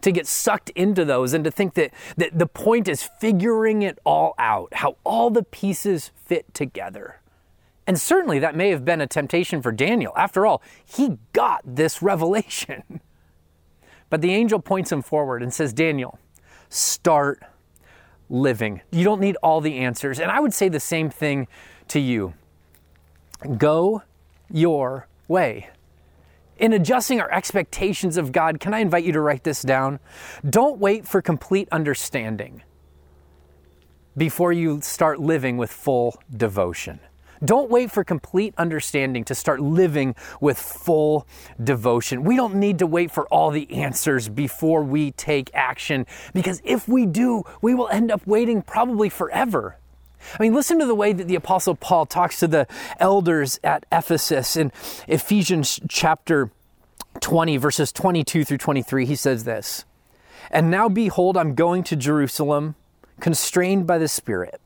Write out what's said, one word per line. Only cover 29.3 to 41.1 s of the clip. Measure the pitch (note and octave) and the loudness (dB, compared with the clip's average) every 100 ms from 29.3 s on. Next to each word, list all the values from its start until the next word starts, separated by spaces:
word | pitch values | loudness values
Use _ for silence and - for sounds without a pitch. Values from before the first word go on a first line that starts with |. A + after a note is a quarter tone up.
| C#3+ | 0
this | - D3 | -2 -4
down? | B2+ C3 C3+ C#3 - - - - C#3+ | 0 2 0 -4 -12 -20 -20 -8 0
Don't | G3 C4+ C#4 | 2 2 2
wait | G3 A3 - | 0 0 0
for | G3 | -2
complete | F3 D#3+ - F#3+ F#3+ | 0 -4 0 -2 0
understanding | E3 D3+ C3+ - C#3 A2 G#2+ G#2 B2 - _ _ _ _ _ _ _ _ _ _ _ _ _ _ - | -2 -2 -2 -4 -6 -6 -6 -10 -14 -20 _ _ _ _ _ _ _ _ _ _ _ _ _ _ -2
before | D#3 - F3 | -2 2 2
you | E3+ E3 D3 | 2 2 -2
start | D3+ - D#3+ C#3+ | -4 0 0 2
living | D3 D#3+ C3 B2 | 0 0 0 -2
with | A#2 | -4
full | - - B2+ A#2+ A#2+ _ | -4 0 2 0 -2 _
devotion. | A#2 A2+ F#2+ F2+ F2 - D2+ - _ - - C#3+ | -2 -2 0 -2 -2 -12 -14 -20 _ -20 -8 2
Don't | A#3 C#4 | 2 4
wait | A#3+ B3 | 2 2
for | - | -2
complete | F#3 E3 - F#3 G#3+ - | -2 -4 -2 -2 -2 -2
understanding | E3+ D#3 - D3 C3+ B2+ A2+ | -2 -2 -2 -2 0 -2 -4
to | C#3+ | -4
start | - C3+ | -2 0
living | C#3+ D#3+ F#3 D3 C3+ A#2 - - | 2 4 4 4 0 -4 -12 -2
with | D3 C#3 | 0 0
full | - - - D#3 D3+ | -4 -10 0 2 4